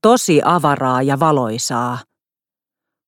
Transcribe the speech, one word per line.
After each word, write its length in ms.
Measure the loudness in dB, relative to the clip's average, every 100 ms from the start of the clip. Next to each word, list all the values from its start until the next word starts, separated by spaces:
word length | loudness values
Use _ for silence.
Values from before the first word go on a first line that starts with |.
tosi 380 | 2 2 2 2
avaraa 580 | 2 0 0 -2 -2 -2
ja 180 | -2 0
valoisaa. 760 | 0 0 -2 -6 -6 -6 -6 -8 -14 _ _ _ _ _ _ _ _ _